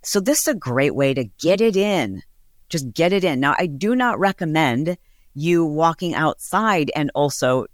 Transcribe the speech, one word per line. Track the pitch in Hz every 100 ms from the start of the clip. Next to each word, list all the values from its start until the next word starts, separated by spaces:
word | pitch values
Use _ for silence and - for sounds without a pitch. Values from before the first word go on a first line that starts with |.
so | - 208
this | 196 302
is | -
a |
great | 233 127 123 143
way | 127 139
to | 131
get | 117 - 160 190
it | 226 190
in | 208 190 113 95 - _ - _ _
just | 165 135
get | 110 170
it | 196
in. | 180 135
Now, | 139 143
I | 180
do | 139 196
not | 254 247 214
recommend | 196 - 165 156 151 120 160 180 _ _ -
you | 139 160 170 160
walking | 151 165 165 175
outside | 156 156 - - 190 220 190 139 -
and | 143
also | - 143 - 131 127 -